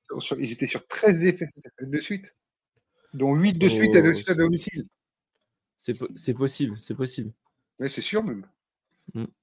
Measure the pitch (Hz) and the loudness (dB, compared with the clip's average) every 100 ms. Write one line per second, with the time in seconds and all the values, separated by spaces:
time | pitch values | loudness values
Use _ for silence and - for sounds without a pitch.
0 | - - - 135 131 120 127 - - - | -14 -12 -8 -6 -6 -4 -6 -6 -10 2
1 | 214 170 180 180 151 - 123 - 135 147 | 4 4 2 0 -4 -12 -20 -16 -8 -6
2 | - 202 196 _ _ _ _ _ _ _ | -6 -10 -12 _ _ _ _ _ _ _
3 | _ 139 135 147 196 170 185 220 110 180 | _ -4 0 4 2 4 4 6 6 8
4 | 160 202 190 165 165 170 - 156 104 _ | 6 4 0 2 2 0 -4 -8 -12 _
5 | _ _ _ _ _ _ _ _ - 117 | _ _ _ _ _ _ _ _ -8 -8
6 | 127 - - 117 135 - 135 107 - 120 | -8 -8 -6 -2 -2 -2 -4 -6 -10 -8
7 | 127 131 110 - _ _ _ - 135 - | -6 -6 -10 -12 _ _ _ -10 -8 -8
8 | - 208 220 104 95 _ _ _ _ _ | -4 -4 -4 -6 -12 _ _ _ _ _
9 | - 113 117 _ | -14 -10 -10 _